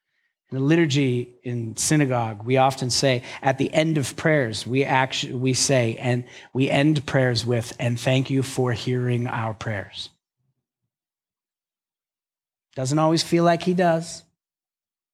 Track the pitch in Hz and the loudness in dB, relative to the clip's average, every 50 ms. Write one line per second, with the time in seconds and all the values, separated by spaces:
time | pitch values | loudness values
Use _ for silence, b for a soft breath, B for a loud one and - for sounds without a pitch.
0 | _ _ _ _ _ _ _ _ _ _ 127 131 135 139 160 170 170 151 127 147 | _ _ _ _ _ _ _ _ _ _ -4 -2 2 2 4 4 4 2 2 2
1 | 143 131 123 123 120 - - _ _ 127 123 120 113 110 110 - - - 156 151 | 2 2 0 -2 -4 -6 -12 _ _ -8 -6 -6 -6 -8 -6 -6 0 2 2 2
2 | 147 127 127 120 117 110 107 104 107 120 131 131 131 135 135 - 131 123 120 - | 4 2 0 -2 -2 -4 -6 -8 -2 0 2 4 4 4 2 0 -4 -2 0 2
3 | - 139 127 123 B B B B - 139 131 - 143 - - 160 160 165 160 156 | 2 2 2 0 B B B B -2 -2 0 0 -2 0 2 0 2 2 0 0
4 | 123 - - - - 165 156 147 131 110 107 101 - 110 123 139 139 131 143 131 | -2 -4 -6 -2 0 2 2 2 2 0 -4 -6 -6 -2 0 0 0 2 2 2
5 | 131 131 - - 147 135 135 123 127 131 127 - - - 139 127 120 113 110 107 | 2 0 -2 -6 -6 -6 -6 -2 0 0 0 0 2 2 2 2 2 0 -2 -2
6 | - 127 123 120 123 B B B B B _ 135 135 135 - 139 143 156 156 143 | -2 0 0 0 -2 B B B B B _ 0 0 2 2 2 4 4 2 2
7 | 127 - - 139 131 123 120 110 113 120 123 117 110 - - - - 120 120 117 | -2 0 0 2 2 2 2 0 -2 -2 -2 -2 -2 -6 -8 -4 -4 -2 -2 -2
8 | - 135 131 131 135 - 139 135 127 131 - - 127 123 117 - - 131 127 123 | 0 0 2 2 0 0 -2 -2 -2 -2 -2 -2 -2 -2 -2 -4 -4 -4 -2 -2
9 | 123 123 123 117 120 120 113 113 113 113 107 - - 113 107 98 92 - - - | 0 0 -2 -2 -2 -4 -4 -4 -6 -6 -6 -8 -8 -6 -6 -6 -8 -10 -14 -16
10 | - - _ _ _ _ _ _ _ _ _ _ _ _ _ _ _ _ _ _ | -16 -16 _ _ _ _ _ _ _ _ _ _ _ _ _ _ _ _ _ _
11 | _ _ _ _ _ _ _ _ _ _ _ _ _ _ _ _ _ _ _ _ | _ _ _ _ _ _ _ _ _ _ _ _ _ _ _ _ _ _ _ _
12 | _ _ _ _ _ _ _ _ _ _ _ _ _ _ _ 135 131 131 147 156 | _ _ _ _ _ _ _ _ _ _ _ _ _ _ _ -6 -4 -2 0 2
13 | 156 160 165 160 - - 170 170 170 170 170 165 - 180 185 175 180 170 165 165 | 2 2 2 0 0 0 2 4 4 4 4 2 0 0 0 2 2 2 2 0
14 | 165 - - - - _ _ _ _ _ _ _ _ _ _ _ _ _ _ _ | -2 -6 -14 -16 -18 _ _ _ _ _ _ _ _ _ _ _ _ _ _ _
15 | _ _ | _ _